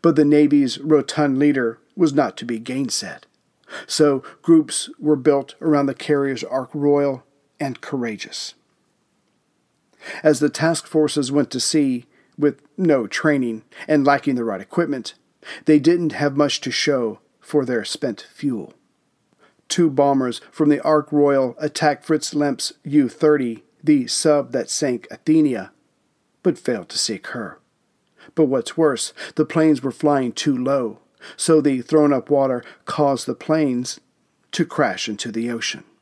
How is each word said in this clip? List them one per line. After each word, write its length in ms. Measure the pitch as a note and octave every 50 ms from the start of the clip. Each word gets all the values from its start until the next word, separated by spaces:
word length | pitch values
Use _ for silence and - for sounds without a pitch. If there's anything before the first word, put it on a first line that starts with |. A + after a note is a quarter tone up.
but 140 | - E3 D3+
the 100 | D3+ D3+
Navy's 520 | D3 D3 D3 D3+ C#3 D3 D3 C#3 B2 - -
rotund 580 | C#3 D#3 D#3 C#3+ C3 - - - D3 C#3+ C3
leader 420 | C3 D3 D3 C#3 C3 B2 A2+ A2+ _ _ _ _
was 160 | - F3+ D3+ C#3
not 240 | D3 C3+ G#2+ -
to 80 | - A2+
be 140 | A#2+ A#2 A2
gainsaid. 640 | A#2 B2+ B2+ C3+ C#3 A#2+ - - G2+ F#2 - - - _ _ _ _ _ _ _ _ - - - -
So 380 | - - - D3+ D3 C#3 C3 - - - _
groups 480 | _ D#3+ E3 D#3+ D3 - - - - - -
were 180 | _ - D3+ D3+
built 380 | C3+ B2 D#3 C#3 C#3 C3 - - _
around 240 | - D#3+ D3+ C#3+ C#3+
the 80 | C3+ C3
carriers 500 | - - - D3 C#3+ C#3 C#3 C3 A#2 -
Ark 280 | - B2+ C3 C3 - -
Royal 500 | D3+ C#3+ D3 C#3+ C#3+ C#3+ C#3+ C3 B2+ _ _ _ _ _ _ _ _
and 220 | D3+ C3+ B2 -
Courageous. 760 | - - C#3+ C3 A#2+ A#2 G#2+ G2 - - - - - - - _ _ _ _ _ _ _ _ _ _ _ _ _ _ _ _ _ _ _ _ _ _ _ _ _ _ _ _ _ - - - - -
As 160 | D#3 D3+ B2
the 100 | D3 C#3+
task 380 | - - D#3 E3 E3 - -
forces 440 | - - D#3 D#3 C#3+ - D3 C3+ B2
went 200 | C#3 D3 B2+ -
to 80 | - B2+
sea 460 | - - - D#3 C#3+ C3+ B2+ A#2+ - _ _ _ _ _ _
with 240 | - D3 D3 C3+ _ _ _ _
no 280 | - F#3 E3 D3 C3 A2+
training 580 | G2+ - - - D#3 D3 C#3 B2+ A#2+ A2+ A2 _ _ _ - -
and 180 | - D#3 D3 C3+
lacking 300 | C#3 C#3+ C#3 - D3 B2+
the 80 | B2 A#2
right 180 | A2+ G2+ F#2
equipment, 520 | F#2+ _ - F3 E3+ D3 C#3 B2+ A2 - - _ _ _ _ _ _ - - - _
they 120 | D#3 D#3
didn't 360 | D3 B2+ D#3+ F3 F3 E3+ D3+ -
have 240 | - C#3+ C#3+ C3+
much 240 | C#3+ D3 C#3 - -
to 100 | - C3+
show 480 | A#2+ - - D3+ C#3 B2+ A#2+ A2 G2+ _ _ _ _ _
for 260 | _ - - D3 C3
their 180 | A#2+ B2 A2+ G2+
spent 440 | - - - - C#3 D#3+ - - _ _
fuel. 400 | - - C#3+ B2 G#2 E2 - _ _ _ _ _ _ _ _ _ _ _ _ _ _ _ _ _ _ _
Two 220 | _ - - E3+ D#3
bombers 520 | C3+ C#3 C#3 C#3 C#3 C3+ B2+ B2 A2+ - - -
from 180 | _ - D#3 D3
the 120 | D3 C#3
Ark 300 | - D3+ D#3 D3+ D3 -
Royal 440 | D3+ D3 C#3+ C#3+ C#3 C3+ C3 B2 A#2 -
attacked 460 | D#3 D3 - - E3 D3+ C#3+ C#3+ -
Fritz 280 | - D#3+ D3+ - - -
Lemp's 400 | D3 D3 C#3+ C3 - - - - _ _
U 240 | D3 C#3 D3+ C3+
thirty, 560 | A#2 - - - D3+ D3+ C#3+ B2+ A#2+ A2+ G#2 _ _ _ _ -
the 240 | D#3 D3+ C#3+ B2
sub 440 | A#2 - - - D#3 D3 D3 C3+ B2+
that 180 | B2 B2+ - -
sank 380 | - - D#3 C3+ B2 A2 - -
Athenia, 580 | - - _ D#3 D#3 D#3+ D3+ C#3 B2 G2+ F#2 - _ _ _ _ _ _ _ _ _ _ _ _ _ _ -
but 140 | F#3 D#3
failed 320 | - _ - A#2+ G#2 E2+ _
to 80 | -
seek 300 | - - - A2 F#2+ -
her. 320 | - - A#2+ G#2+ F#2 - _ _ _ _ _ _ _ _ _ _ _ _ _ - - _
But 100 | - D#3+
what's 300 | C3 C#3 B2+ A2+ - -
worse, 380 | - D#3+ D3 C3 A2+ - - _ - - - _
the 100 | - D3+
planes 380 | - - E3 D#3+ D#3 D3+ B2+ B2+
were 80 | C3+
flying 400 | A#2 - - D3 C#3+ C#3 C3 A#2+
too 260 | A2+ - - D3+ C3+
low, 420 | B2 B2+ C3+ C#3 C#3 B2 A2 G#2+ - _ _ _ _ - - -
so 240 | - - - D#3+ D#3
the 220 | C#3+ D3+ C3 B2+
thrown-up 480 | A#2 - D#3 D#3 D3 D3 C#3+ C3 - -
water 340 | D3 C#3 C3+ C3 B2+ B2 - - - _ _
caused 400 | - - - D3 C#3 C3+ - -
the 100 | - D3+
planes 640 | _ - - D#3 D#3+ D3+ C#3 B2 B2 B2+ - - - _ _ _ _ _ _ _ _ _ _
to 140 | - - D#3
crash 440 | D3 - - C#3+ G#2+ F2+ - - A2+
into 220 | G#2+ G#2 - A#2+
the 180 | G#2 A2+ A#2 A#2+
ocean. 340 | A#2+ A2+ A2 - - - - _ _ _